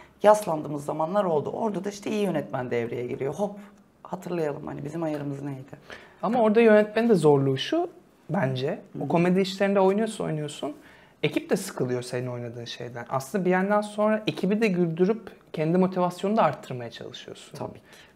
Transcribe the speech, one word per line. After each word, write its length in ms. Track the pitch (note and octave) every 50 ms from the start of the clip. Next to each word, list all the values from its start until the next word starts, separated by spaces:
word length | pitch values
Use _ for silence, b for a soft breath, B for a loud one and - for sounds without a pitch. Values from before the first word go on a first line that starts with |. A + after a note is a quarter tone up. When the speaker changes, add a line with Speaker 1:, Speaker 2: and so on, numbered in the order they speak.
| B B B _ -
Speaker 1:
yaslandığımız 600 | G3+ G#3+ G#3 - F#3 D#3+ D3+ D3+ D3+ D3+ C#3+ C#3+
zamanlar 380 | - D3+ D#3 D#3+ D#3+ F#3+ G#3 G3+
oldu. 260 | F3+ D#3+ D3 - -
Orada 340 | - - A3+ A3 G3 F3 F#3+
da 60 | G#3
işte 200 | G3+ - - -
iyi 120 | A3 G#3 G3+
yönetmen 480 | F#3+ E3 D3+ C#3 - - C3 B2+ B2
devreye 360 | B2 A#2+ A#2 A#2 C3 B2 B2 B2
giriyor. 260 | - - C3 C#3 D3+
Hop, 260 | E3 G#3 F#3+ - - - - - - _ _ _ _ -
hatırlayalım 640 | - - F#3 - F3 F3 E3+ D#3+ D3 C#3+ C#3+ D3 D3
hani 180 | C#3 D3 C#3+
bizim 180 | D3 D#3 E3+ E3+
ayarımız 380 | D#3 D3+ D3 C#3+ C#3+ C#3 C#3
neydi? 360 | C#3+ C#3+ C#3 C3 C3 - - - B B B B B B B B
Speaker 2:
Ama 200 | - F#3 A#3 B3+
orada 200 | A3 A3 G#3 A#3
yönetmenin 480 | A#3 A3 G#3+ G#3 G#3 G#3+ - A3+ A3+ A#3+
de 60 | A3
zorluğu 420 | E3+ D3+ D3+ C#3+ C#3 C#3 C#3 C3+ C3+
şu 320 | - - D#4+ D#4+ F4 F4 - - - _ _ _ _ -
bence. 500 | D#3 F#3+ C3 C3+ C3 B2+ C3 D3 G3 A#3+ - - - D3
O 20 | -
Speaker 1:
Hı. 40 | C3+
Speaker 2:
komedi 340 | D#3 E3+ E3+ F3+ F3+ F#3+
işlerinde 380 | G3 F#3 - - G3+ G3 G3+ G3+
oynuyorsun, 460 | F#3+ F#3+ G3 G#3 A3+ A3 A3 - F3
oynuyorsun. 480 | D#3+ D#3 D3+ D3+ D3 - - - C#4+ - b b b b b b b b b -
Ekip 260 | D3 - D#4 - -
de 80 | B3 F#3
sıkılıyor 440 | - - - - C3 B2 B2 B2
senin 260 | A#2+ - - B2 B2+ B2
oynadığın 380 | B2 A#2+ A#2+ A#2+ A#2 A#2+ A#2
şeyden. 400 | A#2 - - B2 B2 A#2+ A#2 A#2+ -
Aslında 360 | - E3 - - - G3+ F3
bir 40 | F3+
yandan 320 | F3+ F#3 F#3 G3 G#3 G#3
sonra 420 | G#3 G#3 - G#3+ G#3 G#3+ G#3+ G#3+ G#3+ -
ekibi 340 | - - - F#3 G#3 G#3
de 60 | A3+ G#3+
güldürüp 640 | F#3 F3 F3+ E3 D#3+ E3 F#3 F#3 A3+ A3 - - - - - - -
kendi 240 | E3+ D#3 D#3 E3+ F#3
motivasyonunu 600 | F#3 F3+ F#3 F#3 F3+ F3 F3 - - G3 G#3+ A3+
da 60 | F#3+
arttırmaya 480 | D#3 C3+ - - - C3 B2 A#2+ A#2
çalışıyorsun. 680 | - - A#2 - - - - - B2+ - - - - -
Speaker 1:
Tabii 160 | B2 B2 -
ki. 60 | - b b b b b b b